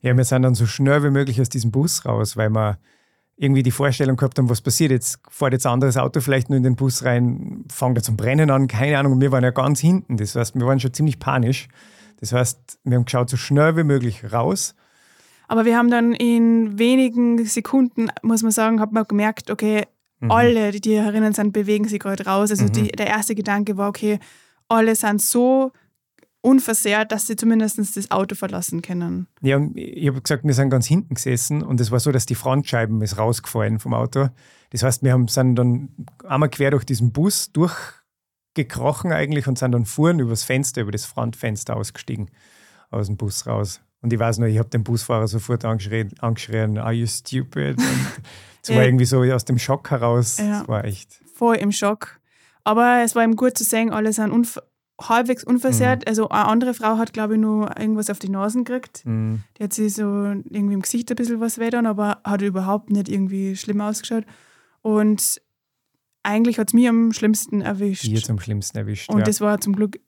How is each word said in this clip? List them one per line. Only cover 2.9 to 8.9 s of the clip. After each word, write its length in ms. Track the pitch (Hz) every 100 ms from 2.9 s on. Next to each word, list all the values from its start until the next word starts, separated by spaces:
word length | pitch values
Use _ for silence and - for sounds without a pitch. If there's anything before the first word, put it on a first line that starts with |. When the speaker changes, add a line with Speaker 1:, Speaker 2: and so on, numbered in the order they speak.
| _ _ _ _ _
Speaker 1:
irgendwie 260 | 139 135
die 80 | 127
Vorstellung 460 | 123 139 123 135 127
gehabt 200 | 131 -
haben, 120 | 123
was 100 | 113
passiert 320 | - - 156
jetzt? 280 | 127 - - _
Fährt 240 | - 135
jetzt 120 | 127 131
ein 60 |
anderes 220 | 123 139 123
Auto 240 | 127 151
vielleicht 300 | 127 135 120
nur 80 | 135
in 60 |
den 120 | 127 123
Bus 300 | 135 - 127
rein, 580 | 120 120 135 - - -
fängt 260 | - 127 117
er 60 |
zum 140 | 110 107
Brennen 320 | 113 143 156
an, 180 | 135 131
keine 300 | 104 139